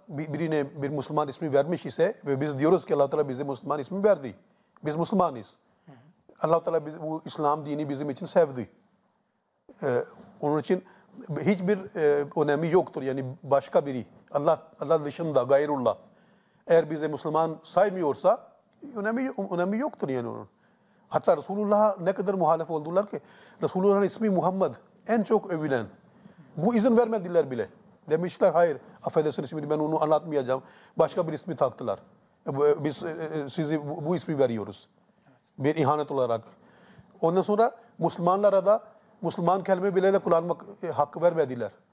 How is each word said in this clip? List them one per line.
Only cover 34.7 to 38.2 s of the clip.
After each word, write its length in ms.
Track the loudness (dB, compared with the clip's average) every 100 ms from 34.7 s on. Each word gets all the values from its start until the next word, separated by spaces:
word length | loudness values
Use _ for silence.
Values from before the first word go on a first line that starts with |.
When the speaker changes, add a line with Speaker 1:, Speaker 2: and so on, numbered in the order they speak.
| -12 -18 _ _ _ _
Speaker 2:
Evet. 120 | _ _ -4
Speaker 1:
Bir 180 | -2 2
ihanet 340 | 2 2 0
olarak. 320 | -2 0 -2 -6 -20 _ _ -20 -20 -20 -2
Ondan 220 | 0 2
sonra 340 | 2 2 2 0 -20 -4
Müslümanlara 680 | -4 0